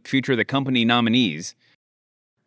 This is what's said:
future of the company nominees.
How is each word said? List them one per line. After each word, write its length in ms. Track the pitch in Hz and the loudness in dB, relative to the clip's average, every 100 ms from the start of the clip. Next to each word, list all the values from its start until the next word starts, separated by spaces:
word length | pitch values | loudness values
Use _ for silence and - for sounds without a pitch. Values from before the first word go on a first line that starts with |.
future 280 | - 135 131 | -2 -2 0
of 60 | 120 | -2
the 60 | |
company 400 | 104 135 135 127 | 0 -2 -2 0
nominees. 680 | 117 120 117 120 113 76 - - _ _ _ _ _ _ _ _ | 2 2 2 2 2 -2 -10 -16 _ _ _ _ _ _ _ _